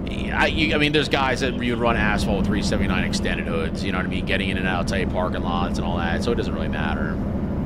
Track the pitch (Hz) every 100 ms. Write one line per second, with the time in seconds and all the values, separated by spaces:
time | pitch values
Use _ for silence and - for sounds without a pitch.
0 | - - - - 151 147 151 156 147 151
1 | 135 147 131 120 131 120 120 117 117 113
2 | 107 101 101 98 95 104 - 107 98 92
3 | 87 - 92 85 80 82 80 85 95 92
4 | 92 92 90 95 98 95 92 90 85 98
5 | 90 92 90 92 90 87 87 85 85 87
6 | 85 85 117 113 - 80 78 76 78 78
7 | 76 80 - - - -